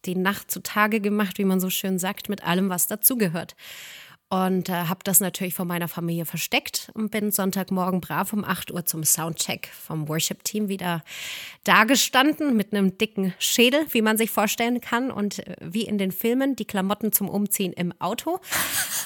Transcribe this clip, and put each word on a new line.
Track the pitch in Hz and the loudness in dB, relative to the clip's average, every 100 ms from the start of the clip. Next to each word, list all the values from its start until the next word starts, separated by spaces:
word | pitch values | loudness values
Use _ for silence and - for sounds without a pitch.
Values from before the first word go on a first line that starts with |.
| - | -4
Die | 180 | 2
Nacht | 185 202 - | 2 2 -6
zutage | 185 - 208 208 220 | -10 -4 2 4 4
gemacht, | 202 208 202 - | 2 2 0 2
wie | 196 | 2
man | 185 | 4
so | 185 | 2
schön | - 196 185 | -2 -2 0
sagt, | 185 202 - | -2 -6 -6
mit | 196 - | -4 0
allem, | 180 190 | 2 2
was | 180 - | 0 -2
dazugehört. | 214 - 254 190 165 - - - - - - - - _ | -2 -4 0 0 -2 -8 -16 -20 -18 -18 -18 -20 -20 _
Und, | 185 185 185 180 | 0 2 0 0
äh, | 175 165 | -4 -2
hab | 185 | -4
das | - 180 | 2 2
natürlich | 185 - 185 | 2 -4 -6
von | - 175 | -4 -4
meiner | 175 170 | -2 -4
Familie | - 170 170 160 | -4 -2 -2 -4
versteckt | 165 - 254 - - - - | -6 -2 -2 -2 -10 -8 -6
und | 214 | -4
bin | 220 208 | -2 -2
Sonntagmorgen | 202 190 190 185 185 180 185 | 0 0 -2 -2 0 0 -2
brav | 160 156 190 | -2 -4 -2
um | 208 | -4
acht | - 185 - | -2 -4 -4
Uhr | 180 | -6
zum | 165 160 | -6 -2
Soundcheck | 151 - 165 156 - - - | 0 0 -2 -4 -6 -6 -10
vom | - - 160 151 | -16 -8 -6 -2
Worship-Team | 156 - - - 214 208 | -2 -2 -4 -6 -2 -2
wieder | 196 180 170 - - - - - - | -2 -2 -4 -6 -14 -12 -12 -14 -6
dagestanden | - 190 220 269 - 254 285 302 302 226 | 6 8 8 6 6 4 4 4 2 2
mit | 196 | 2
einem | 208 190 190 | 2 2 2
dicken | 220 - 190 - | -4 0 -2 -2
Schädel, | - - 240 285 302 | 0 6 6 6 2
wie | 240 | 2
man | 220 220 | 2 2
sich | 220 | 2
vorstellen | - 208 - 233 247 | 2 0 2 0 0
kann. | - 233 262 | -2 -2 -2
Und, | - 208 - - | -2 -4 -4 -10
äh, | - | -12
wie | - 208 | -6 -4
in | 226 208 | -2 0
den | 190 | -2
Filmen, | - 233 254 269 254 | 0 0 2 2 0
die | 220 | -2
Klamotten | 202 190 208 214 | -2 0 0 0
zum | - 196 | 0 0
Umziehen | 202 208 - 185 | -2 -2 0 -2
im | - 175 - | -2 -4 -2
Auto. | 175 233 320 359 - - - - - - | -4 -4 -4 -6 -4 -4 -2 -2 -2 -6